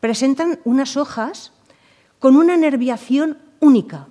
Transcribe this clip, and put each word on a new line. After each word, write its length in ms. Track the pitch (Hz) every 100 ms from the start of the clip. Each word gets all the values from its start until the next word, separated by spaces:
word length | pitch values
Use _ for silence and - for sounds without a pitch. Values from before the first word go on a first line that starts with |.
presentan 580 | 226 220 269 269 339 330
unas 320 | - 254 269 277
hojas 560 | 285 - 226 392 - _ _ _ _ _ _ _
con 180 | 262 269
una 200 | 330 359
nerviación 800 | 311 269 247 233 - 269 311 302 _ _
única 480 | 302 247 - 151 139